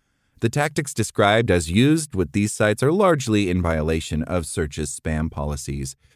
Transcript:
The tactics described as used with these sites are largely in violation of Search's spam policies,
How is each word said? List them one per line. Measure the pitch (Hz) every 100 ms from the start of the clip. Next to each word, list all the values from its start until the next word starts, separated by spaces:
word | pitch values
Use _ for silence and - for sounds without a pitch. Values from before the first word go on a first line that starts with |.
| _ _ _ _
The | 117
tactics | 147 151 160 143
described | - 107 - 101 110 -
as | 87 80
used | 95 135 160 151
with | 92 80
these | 101 104
sites | - 107 107
are | 135
largely | 185 196 151 113 104 95
in | 90
violation | 85 80 78 82 - 78
of | - 90 78
Search's | - 76 - 76 -
spam | 80 78 80
policies, | 76 73 69 - 69 67 - _